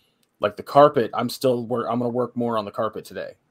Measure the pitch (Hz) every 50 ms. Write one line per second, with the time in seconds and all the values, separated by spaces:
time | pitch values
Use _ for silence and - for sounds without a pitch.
0 | _ _ _ _ _ _ _ _ - - - - - - - 143 147 147 147 135
1 | 113 104 - 107 120 123 - - - 131 123 120 117 110 123 117 - - 117 123
2 | 120 120 117 123 123 120 - 120 120 117 113 110 101 101 - - 113 107 - 95
3 | - - 95 92 - - - _ _ _